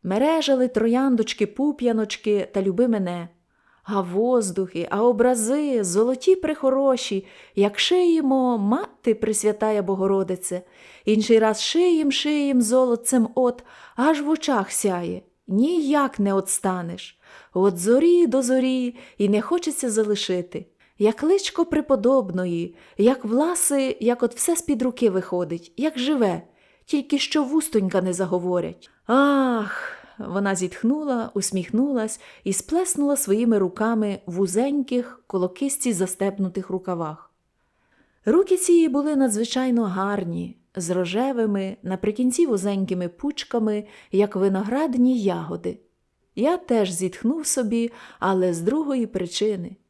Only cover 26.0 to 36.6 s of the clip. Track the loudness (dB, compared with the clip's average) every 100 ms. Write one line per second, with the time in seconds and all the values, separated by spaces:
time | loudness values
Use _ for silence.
26 | -2 0 0 -2 -10 _ _ _ _ -4
27 | -2 -4 0 -2 0 -2 0 -2 0 0
28 | -2 -4 -2 -2 -2 -4 -4 -12 -20 _
29 | 0 2 4 2 0 -2 -4 -8 -12 -14
30 | -20 -14 -6 -2 -2 -2 -4 -2 -2 0
31 | -2 -4 -4 -4 -4 -4 -2 -2 0 0
32 | -4 -8 -16 -10 -4 -4 -2 -2 -2 -2
33 | 0 0 0 2 4 2 0 0 -2 0
34 | -2 -4 -6 -2 0 0 0 -2 -2 -4
35 | -4 -14 _ -2 -2 -2 -4 -2 -2 -2
36 | -2 -2 -4 -2 -4 -4